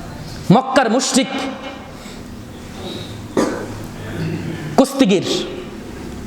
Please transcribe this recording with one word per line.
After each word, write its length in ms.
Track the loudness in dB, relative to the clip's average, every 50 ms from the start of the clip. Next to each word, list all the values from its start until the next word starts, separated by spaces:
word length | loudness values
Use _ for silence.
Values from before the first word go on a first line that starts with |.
| -8 -10 -10 -10 -8 -8 -8 -2 4 6 8
গায়ে। 60 | 8
মক্কার 320 | 6 6 6 6 6 6
মুশরিক 360 | 6 4 2 4 4 4 4 4 0 -2 -4 -4 -6 -6 -8 -10 -10 -10 -12 -12 -14 -14 -12 -12 -12 -12 -12 -12 -12 -12 -12 -14 -14 -14 -12 -12 -10 -10 -8 -8 -8 -8 -8 -8 -8 -10 -10 -2 0 0 2 2 0 -2 -6 -6 -8 -8 -8 -8 -10 -8 -8 -6 -4 -2 -2 -2 -2 -2 -4 -4 -6 -6 -6 0 4 4
কুস্তিগির, 680 | 4 4 4 4 6 6 6 6 4 2 0 0 0 -2 -6 -8 -10 -10 -10 -12 -12 -12 -10 -10 -10 -10 -8 2 6